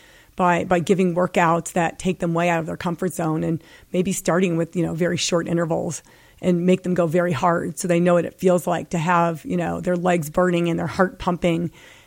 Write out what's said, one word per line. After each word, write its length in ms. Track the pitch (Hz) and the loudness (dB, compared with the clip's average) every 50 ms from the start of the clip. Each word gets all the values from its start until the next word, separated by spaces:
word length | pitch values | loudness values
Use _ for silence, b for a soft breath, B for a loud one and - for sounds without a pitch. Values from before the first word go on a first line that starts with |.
| b b b b b b b | b b b b b b b
by, 260 | - 185 180 175 170 180 | 0 2 2 2 2 0
by 160 | 180 185 175 | 0 0 0
giving 380 | 165 - 196 170 190 180 170 | 2 2 2 2 2 0 2
workouts 560 | 175 180 175 - 208 175 165 165 170 160 - - | 0 0 0 2 2 2 4 2 0 -2 -2 -2
that 260 | 185 170 160 - - | -2 -2 -2 -2 -4
take 220 | - 190 180 - | -4 -4 -2 -2
them 120 | 190 170 165 | -2 -2 0
way 160 | 165 170 175 | 0 0 0
out 120 | 170 165 | 0 0
of 60 | 160 | -2
their 100 | 170 175 | -4 -8
comfort 360 | - - 180 170 - - 180 - | -6 -4 -4 -4 -2 -4 -4 -4
zone, 300 | - 170 160 156 160 170 | -2 -2 -2 -2 -2 -2
and 180 | 165 165 160 B B B B B B - | -2 -2 -4 B B B B B B -2
maybe 200 | 180 185 190 185 | -2 0 0 -2
starting 440 | - - - 160 175 190 180 170 | -4 -2 0 0 2 2 2 0
with, 200 | 165 170 160 - | 0 -2 -2 -2
you 80 | 180 170 | -2 -2
know, 100 | 165 165 | -2 -2
very 220 | 156 175 170 175 | -2 -2 -2 -2
short 320 | - - - - 170 165 180 | -2 -2 0 0 -2 0 0
intervals 520 | 175 170 170 160 165 170 - 175 147 - - b b b b b b b | -2 -2 0 0 -2 -2 -4 -4 -6 -8 -12 b b b b b b b
and 240 | - 185 180 170 170 | 0 0 0 2 4
make 200 | 180 185 185 - | 2 2 2 2
them 100 | 180 180 | -2 0
go 140 | 170 175 165 | 0 0 2
very 240 | 151 180 175 175 165 | 2 2 2 0 0
hard 440 | 123 - 180 165 - 143 175 160 | 0 2 2 2 0 -2 -6 -8
so 120 | - - 180 | -6 -2 0
they 100 | 175 170 | 2 2
know 160 | 175 175 175 | 4 4 4
what 100 | 175 165 | 2 2
it 140 | - - - | -2 -4 0
feels 300 | 175 185 180 180 - 175 | 2 2 2 2 2 0
like 220 | 170 160 - - | -4 -4 -4 -4
to 80 | - 170 | -4 -2
have, 460 | 156 175 180 170 170 170 165 156 - | 0 2 2 4 2 2 0 -4 -6
you 120 | - 175 | -4 -4
know, 240 | 175 175 170 170 170 | -2 -2 -2 -4 -4
their 160 | 165 180 180 | -2 -2 -2
legs 340 | 180 170 180 175 175 151 147 | 0 2 2 2 0 0 -2
burning 380 | - - 180 180 175 170 170 170 | 0 2 2 2 2 2 2 0
and 100 | 165 165 | 0 -2
their 80 | 170 | -2
heart 320 | 170 - - 190 190 - - | -4 0 0 0 0 -2 -4
pumping, 540 | - 190 175 160 - 175 165 165 175 160 B B B B B B B | -4 -4 -2 0 0 0 0 0 -2 -6 B B B B B B B